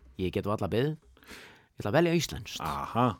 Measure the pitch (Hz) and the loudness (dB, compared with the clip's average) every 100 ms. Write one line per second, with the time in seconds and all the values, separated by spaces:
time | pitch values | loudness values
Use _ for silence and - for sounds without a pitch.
0 | - - 90 98 98 107 98 104 143 156 | -14 -4 -2 0 0 -2 0 0 0 -2
1 | _ _ - - - - _ - 104 131 | _ _ -20 -20 -20 -20 _ -8 0 4
2 | 170 170 - 139 110 - - 71 71 117 | 4 2 0 -6 -10 -8 -6 -4 -2 2
3 | 123 | 2